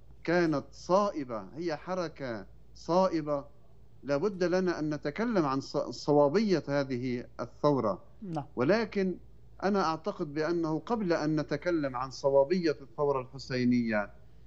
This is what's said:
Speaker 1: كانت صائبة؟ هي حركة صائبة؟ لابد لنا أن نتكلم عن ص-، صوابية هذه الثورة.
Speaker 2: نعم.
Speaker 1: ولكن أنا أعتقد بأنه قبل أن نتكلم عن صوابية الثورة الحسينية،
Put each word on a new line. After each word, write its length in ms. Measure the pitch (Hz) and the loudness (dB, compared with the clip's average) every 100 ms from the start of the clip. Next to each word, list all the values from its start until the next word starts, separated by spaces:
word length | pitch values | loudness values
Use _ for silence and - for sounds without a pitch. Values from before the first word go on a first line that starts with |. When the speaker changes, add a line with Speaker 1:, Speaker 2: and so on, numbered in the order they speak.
| - - | -20 -8
Speaker 1:
كانت 400 | - 175 170 147 - | 0 2 2 0 -4
صائبة؟ 720 | - - 185 202 160 127 110 95 120 | -10 0 2 2 -2 -6 -8 -8 -8
هي 200 | 175 147 | -6 -6
حركة 680 | 170 185 165 - 135 110 95 - - | -6 -6 -6 -8 -8 -8 -10 -18 -20
صائبة؟ 680 | - - 175 190 165 151 143 139 - - - - - | -12 0 2 4 2 -2 -4 -6 -16 -20 -20 -20 -12
لابد 420 | 135 143 202 185 | -2 0 0 0
لنا 340 | 175 185 185 151 | 0 2 0 0
أن 160 | 151 | -2
نتكلم 520 | 147 151 147 240 208 143 | -4 -4 -2 0 2 2
عن 140 | 135 | 0
ص-، 160 | 135 147 | -2 -4
صوابية 840 | - 123 - 147 143 185 220 165 139 | -4 -4 2 6 6 4 2 2 2
هذه 560 | 143 135 123 127 123 - - | -2 0 -2 -2 -4 -6 -10
الثورة. 640 | - - 147 139 110 92 - - | -10 0 2 4 2 -2 -8 -16
Speaker 2:
نعم. 220 | 196 160 139 - | -8 -8 -6 0
Speaker 1:
ولكن 580 | 131 214 220 202 190 175 - - - - | 2 2 2 0 -2 -2 -10 -20 -20 -6
أنا 220 | 190 202 | 0 2
أعتقد 500 | 160 160 208 196 160 | 0 -2 -4 -6 -4
بأنه 440 | 143 156 175 165 156 | -2 -2 0 0 -2
قبل 340 | 156 233 190 | -2 -2 2
أن 280 | 160 151 156 | 2 2 0
نتكلم 560 | 143 147 175 165 143 127 | 0 -2 0 0 -2 -4
عن 140 | 135 | -6
صوابية 640 | 127 143 139 139 190 165 139 | -2 4 6 6 2 0 -2
الثورة 400 | 135 - 147 135 | -6 -2 0 0
الحسينية، 920 | 123 135 - 127 123 123 117 107 101 - - - | -4 -12 -6 0 2 2 2 0 -2 -10 -20 -20